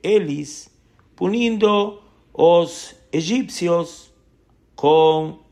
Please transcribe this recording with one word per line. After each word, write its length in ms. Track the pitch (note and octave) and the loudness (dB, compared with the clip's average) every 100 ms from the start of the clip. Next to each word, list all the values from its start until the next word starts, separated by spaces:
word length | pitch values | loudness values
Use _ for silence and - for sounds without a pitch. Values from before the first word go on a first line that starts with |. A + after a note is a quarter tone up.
eles, 680 | F3 G#3 E3+ C#3+ C#3+ - - _ _ _ _ _ | 0 0 0 -8 -10 -16 -20 _ _ _ _ _
punindo 840 | F3+ A3 A#3 A3+ G#3 G#3 G#3 G#3 _ _ _ | -4 -2 -2 0 2 2 -2 -8 _ _ _
os 600 | - E3 E3+ E3 - - - _ | 2 4 4 2 -8 -18 -20 _
egípcios 1000 | D#3+ D#3+ B3 - - F3 E3+ F#3 - - _ _ _ _ _ _ - | -6 -4 -4 -4 -6 -2 -2 -4 -12 -20 _ _ _ _ _ _ -2
com 640 | C#3+ D#3+ D#3+ D#3 D#3 D#3 _ | 2 4 4 2 -4 -12 _